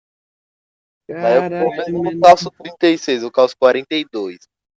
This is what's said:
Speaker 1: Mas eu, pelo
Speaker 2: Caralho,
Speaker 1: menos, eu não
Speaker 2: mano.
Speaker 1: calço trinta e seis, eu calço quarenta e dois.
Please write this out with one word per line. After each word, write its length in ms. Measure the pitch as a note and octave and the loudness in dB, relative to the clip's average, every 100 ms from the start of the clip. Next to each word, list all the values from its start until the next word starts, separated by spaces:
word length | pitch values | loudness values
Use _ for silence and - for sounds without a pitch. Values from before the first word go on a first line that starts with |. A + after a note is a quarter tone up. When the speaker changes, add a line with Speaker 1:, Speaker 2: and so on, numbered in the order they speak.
| _ _ _ _ _ _ _ _ _ _ - | _ _ _ _ _ _ _ _ _ _ -16
Speaker 1:
Mas 260 | E3 F3 | -6 0
eu, 60 | - | 0
pelo 80 | F3+ | 0
Speaker 2:
Caralho, 200 | F3 E3 | -2 -4
Speaker 1:
menos, 160 | E3 F3 | -4 -6
eu 40 | |
não 80 | E3+ | -4
Speaker 2:
mano. 160 | E3+ E3 | -4 4
Speaker 1:
calço 300 | F3+ F3 F3 | 6 6 0
trinta 380 | - E3+ F3 E3+ | -14 -16 -2 0
e 80 | E3 | 0
seis, 240 | - B2 | -2 -4
eu 80 | A#2 | -2
calço 260 | C3+ B2+ - | 0 0 2
quarenta 360 | B2+ B2 - | 2 2 -4
e 120 | D#3 D3+ | -8 -6
dois. 280 | A2 G2 F2+ _ _ _ | -8 -8 -10 _ _ _